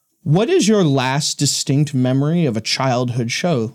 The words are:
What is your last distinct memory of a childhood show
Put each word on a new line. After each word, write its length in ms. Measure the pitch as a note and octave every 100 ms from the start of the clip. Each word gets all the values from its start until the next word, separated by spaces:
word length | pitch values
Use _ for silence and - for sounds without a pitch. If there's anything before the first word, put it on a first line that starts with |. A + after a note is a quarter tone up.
| _ _
What 280 | D#3+ E3 B3+
is 180 | F4+ G3+
your 160 | G#3+
last 560 | E3 C3+ B2+ C#3 - -
distinct 520 | C#3+ - - C#3 D3
memory 540 | C3 B2+ C3 D3 F3 D3+
of 100 | A2
a 40 |
childhood 720 | - - C3+ B2 B2+ A#2 A#2
show 420 | - F3+ C#3 A2